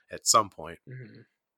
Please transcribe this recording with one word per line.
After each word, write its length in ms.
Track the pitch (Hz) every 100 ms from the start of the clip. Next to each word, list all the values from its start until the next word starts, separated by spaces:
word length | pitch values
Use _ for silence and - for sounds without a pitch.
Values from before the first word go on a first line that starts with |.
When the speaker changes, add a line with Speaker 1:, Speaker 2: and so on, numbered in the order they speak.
| -
Speaker 1:
at 160 | 85 -
some 220 | 117 101
point. 300 | - 80 82 -
Speaker 2:
Mm-hmm. 320 | 127 113 113 - _ _